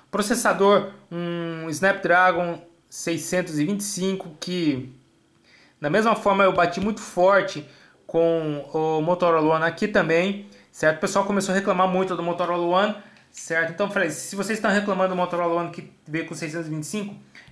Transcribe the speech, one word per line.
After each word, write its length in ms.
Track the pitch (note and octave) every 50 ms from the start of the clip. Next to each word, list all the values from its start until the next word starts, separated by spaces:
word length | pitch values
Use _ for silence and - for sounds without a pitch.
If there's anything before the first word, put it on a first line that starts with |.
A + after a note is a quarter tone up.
| _ _
Processador, 800 | - G3 G3+ G#3 A#3+ - - G#3+ F3+ F3 G3 G3+ G#3 F#3+ G3 - - - - _
um 560 | E3+ E3+ F3 F3 E3+ E3+ E3+ E3 E3 D#3+ D#3+ E3
Snapdragon 920 | D3+ - F#3+ G3 G3 G3 F#3+ E3 E3+ F3+ F#3 F#3 F3 E3+ F3 E3+ E3+ D#3+ - - _ _ _ _
seiscentos 720 | - - - F3 E3 D#3 - - - F3+ F3 E3+ D#3 D3
e 80 | D3
vinte 140 | F3 G3+ G3
e 40 | G3+
cinco, 540 | - - F3+ F3+ F#3+ F#3+ F#3+ - F3 D#3 -
que 540 | - F3+ F3+ F3+ E3 D3+ C3+ B2 B2 B2+ - - _ _ _ _ _ _ _ _ _ _ _ _ _ _ _ _
da 80 | D3+ D3
mesma 260 | D#3+ G#3 A3 A#3 G#3+
forma 280 | A3 - G#3 G3 G3 G3
eu 100 | F#3+ F3+
bati 260 | F3+ F3 E3+ - F#3
muito 220 | F#3 G#3+ G#3+ -
forte 680 | - - - F3+ F3+ F#3+ G3+ F#3+ F#3+ - - D3 - - - - - - _ _ _
com 640 | - - E3 E3 E3 E3 E3 D#3+ D3+ D3 C#3+ C#3 -
o 300 | - D#3+ D#3 D#3+ D#3+ D#3
Motorola 540 | D#3 E3 F3+ F3 F3+ F3 E3 D#3+ D3+ D#3 D#3+
One 100 | D#3+ D#3+
aqui 220 | E3 E3 - G#3+ G#3
também, 600 | G#3 G#3 E3+ D#3 D#3+ E3+ F3+ G3+ G3+ - - - - - - _
certo? 260 | _ - - D#3 D#3 -
O 40 |
pessoal 240 | - F#3+ - G3+ G3+
começou 280 | G#3 G3+ G3 G3 G3 F#3
a 40 | G3
reclamar 300 | F#3+ G#3 F#3 F3+ F#3 F#3
muito 280 | F3+ F#3 F#3+ F#3 F#3
do 60 | E3
Motorola 420 | E3+ E3+ E3+ F3 F3+ E3+ F3 F3 F3
One, 320 | E3+ F3+ F#3 G3+ G#3+ G#3 - - - - - _ _
certo? 420 | _ - - - E3 D#3+ E3 D#3+ E3+
Então 140 | - G3+ G3
eu 40 |
falei, 200 | G3+ G3+ F#3 D#3+
se 240 | D3+ - - - -
vocês 240 | G3 F#3+ G3+ A3 G#3+
estão 120 | - G#3+
reclamando 380 | G3 G#3 G3+ G3+ G3 F#3 F#3+ F#3
do 60 | F#3
Motorola 460 | F3+ F3+ F3 F3 E3+ F3 E3+ E3 E3+ E3+
One 80 | E3
que 200 | E3 - - - - _ _ -
veio 200 | D3+ E3 D#3 -
com 80 | E3
seiscentos 320 | D3+ E3+ D#3 D3 E3+ E3 D#3
e 20 |
vinte 140 | D#3 D#3 D3+
e 40 | -
cinco, 280 | - G#3 G3+ G3+ G3+ - - - _ - - -